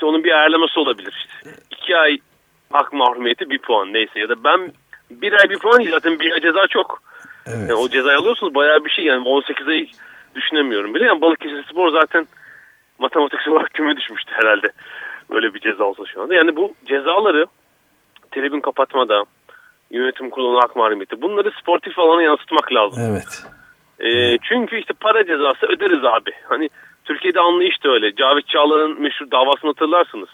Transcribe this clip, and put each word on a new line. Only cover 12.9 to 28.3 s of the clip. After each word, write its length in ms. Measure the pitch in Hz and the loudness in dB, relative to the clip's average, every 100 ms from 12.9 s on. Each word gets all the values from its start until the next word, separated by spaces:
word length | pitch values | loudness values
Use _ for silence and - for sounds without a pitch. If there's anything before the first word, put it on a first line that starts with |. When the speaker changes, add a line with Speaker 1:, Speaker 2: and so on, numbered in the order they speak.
| _ | _
Speaker 1:
matematiksel 540 | 123 165 143 - 147 | -4 0 -2 -2 0
olarak 200 | 156 - | 0 0
küme 240 | - 151 147 | -2 -2 -2
düşmüştü 340 | - 107 - | -6 -10 -8
herhalde. 380 | - 110 104 104 - - - - - - | -2 2 2 0 -6 -16 -18 -16 -16 -6
Böyle 220 | 110 113 | -4 -2
bir 60 | 101 | -4
ceza 240 | 107 101 | -6 -2
olsa 200 | 104 98 98 | -2 -2 -10
şu 160 | 95 | -10
anda. 140 | 113 180 | -2 2
Yani 200 | 165 156 | 2 0
bu 180 | 202 - - | -4 -6 -6
cezaları 600 | 139 139 180 208 151 170 _ _ _ _ _ _ _ _ | -4 0 0 2 2 -2 _ _ _ _ _ _ _ _
tribün 300 | - 139 147 | -8 -6 -4
kapatmada, 600 | 143 131 131 139 120 104 101 _ _ - _ _ _ | -4 -2 -2 0 0 0 -2 _ _ -20 _ _ _
yönetim 380 | 117 127 - 131 | -4 -4 -6 -10
kurulunun 320 | 131 127 123 | -6 0 2
hak 140 | 120 123 | 2 2
mahrumiyeti, 460 | 110 104 98 110 | 0 0 -6 -8
bunları 300 | 160 202 202 - | -4 -2 -4 -4
sportif 380 | - 175 - 175 | -2 -2 -2 0
alana 220 | 165 170 | 4 4
yansıtmak 520 | 165 147 - 156 - | 4 0 0 0 2
lazım. 300 | 123 104 120 117 | 2 0 0 -4
Speaker 2:
Evet. 320 | 101 - - - - _ _ _ - | -4 -6 -16 -20 -20 _ _ _ -8
Speaker 1:
Ee, 80 | 113 | -2
Speaker 2:
Evet. 300 | 120 120 120 - | 2 2 2 0
Speaker 1:
çünkü 300 | 247 226 226 | -2 -2 -6
işte 140 | - | -8
para 320 | 214 214 226 185 | -2 2 2 2
cezası 400 | 156 143 131 - | 0 0 0 -2
öderiz 400 | 175 196 165 127 | 0 0 0 2
abi. 260 | - - - - | 0 -2 -10 -6
Hani 200 | 127 156 - - _ - | -4 -4 -8 -20 _ -10
Türkiye'de 340 | 151 185 175 | -4 -2 2
anlayış 440 | 175 175 180 - | 2 2 0 0
da 60 | 147 | 0
öyle. 260 | 123 107 104 | 2 0 0
Cavit 320 | 135 | 2